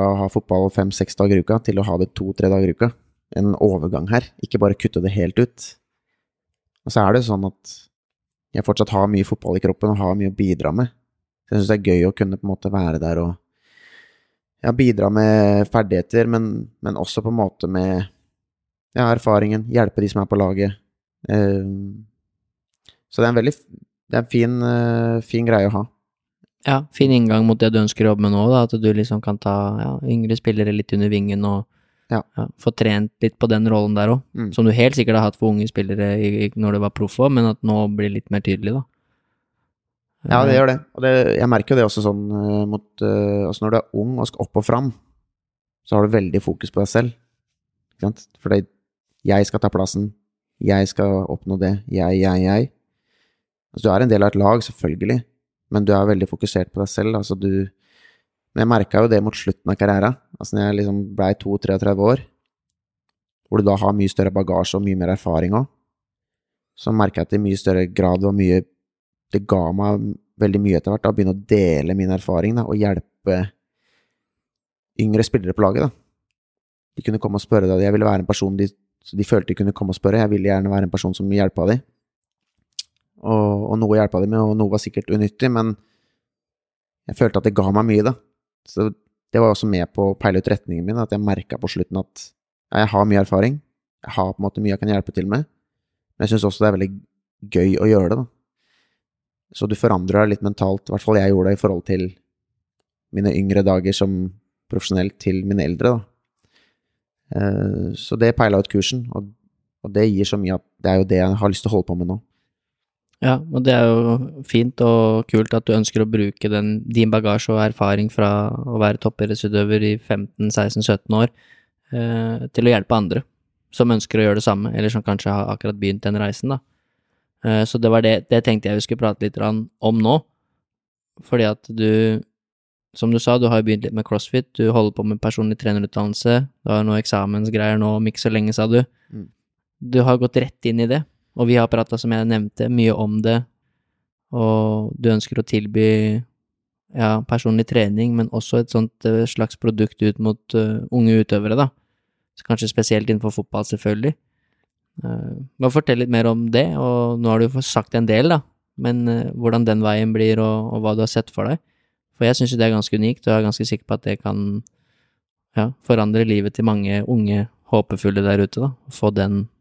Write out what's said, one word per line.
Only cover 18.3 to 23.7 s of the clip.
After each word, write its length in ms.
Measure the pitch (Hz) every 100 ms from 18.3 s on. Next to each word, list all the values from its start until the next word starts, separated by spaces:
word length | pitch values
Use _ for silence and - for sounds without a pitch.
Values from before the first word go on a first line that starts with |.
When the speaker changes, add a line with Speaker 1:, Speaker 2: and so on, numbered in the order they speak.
| _ _ _ _ _ _ 123
Speaker 1:
ja, 120 | 120
erfaringen, 540 | 120 - 104 104 107 110
hjelpe 320 | 120 107 -
de 80 | 101
som 140 | 104
er 60 | 98
på 80 | 101
laget. 340 | 95 95 101 98 _ _ _ _ -
Ehm, 760 | 104 101 98 98 98 98 104 107 _ _ _ _ _ _ _ _ _ _
så 100 | -
det 60 | 117
er 60 |
en 40 | 120
veldig 160 | 123
f-, 140 | - _